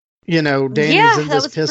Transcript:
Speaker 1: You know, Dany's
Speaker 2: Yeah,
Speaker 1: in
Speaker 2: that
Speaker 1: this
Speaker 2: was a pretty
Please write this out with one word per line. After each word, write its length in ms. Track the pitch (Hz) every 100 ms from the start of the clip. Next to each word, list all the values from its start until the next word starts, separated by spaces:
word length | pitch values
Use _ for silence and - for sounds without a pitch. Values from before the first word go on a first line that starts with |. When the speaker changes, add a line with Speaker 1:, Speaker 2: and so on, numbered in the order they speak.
| _ _ -
Speaker 1:
You 160 | 165
know, 260 | 151 139 135
Dany's 280 | 131 151 330
Speaker 2:
Yeah, 220 | 453 427
Speaker 1:
in 120 | -
Speaker 2:
that 60 | -
Speaker 1:
this 80 |
Speaker 2:
was 120 | 277 160
a 60 |
pretty 0 | -